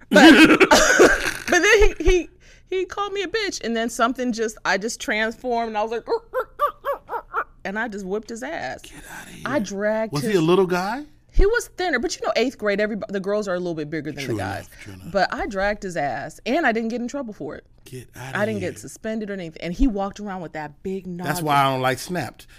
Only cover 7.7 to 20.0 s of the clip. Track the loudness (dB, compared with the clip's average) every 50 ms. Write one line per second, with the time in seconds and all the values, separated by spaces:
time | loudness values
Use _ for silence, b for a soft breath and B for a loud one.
7.7 | -6 -6 -6 -6 -8 -10 -8 -6 -6 -6 -6 -8 -12 -12 -10 -10 -8 -8 -8 -10
8.7 | -10 -12 -14 -18 -20 -20 -18 -18 -16 -16 -16 -16 -14 -12 -6 -4 -2 -2 -2 -4
9.7 | -4 -4 -2 -2 0 -2 -2 -2 -4 -2 0 2 2 4 4 6 6 4 4 2
10.7 | 0 -2 -2 -4 -6 -8 -10 -12 -18 _ _ _ 4 6 6 6 4 2 -2 -4
11.7 | -6 -4 -2 0 0 0 -2 -2 -6 -4 -4 -2 0 0 0 0 -2 -2 -2 0
12.7 | 0 0 0 -2 -2 -4 -6 -6 -6 -6 -2 -2 -2 -2 -2 -2 -4 -4 -4 -4
13.7 | -4 -6 -6 -6 -6 -6 -6 -6 -8 -8 -6 -6 -4 -4 -4 -6 -6 -8 -10 -14
14.7 | -18 -20 -18 -18 -18 -16 -10 -4 0 0 0 0 0 -2 -6 -6 -4 -2 -2 -2
15.7 | -2 -4 -6 -8 -6 -4 -4 -4 -4 -6 -8 -10 -12 -10 -4 -2 0 0 2 0
16.7 | 0 0 -2 -4 -4 -6 -6 -6 -8 -8 -8 -10 -10 -10 -10 -10 -10 -12 -16 _
17.7 | _ _ -20 -18 -16 -16 -16 -18 -18 -16 -14 -8 -6 -4 -2 -2 -2 -4 -6 -6
18.7 | -8 -10 -12 -18 -16 -12 -10 -8 -6 -6 -6 -8 -8 -10 -10 -12 -12 -10 -10 -6
19.7 | 0 2 2 2 2 0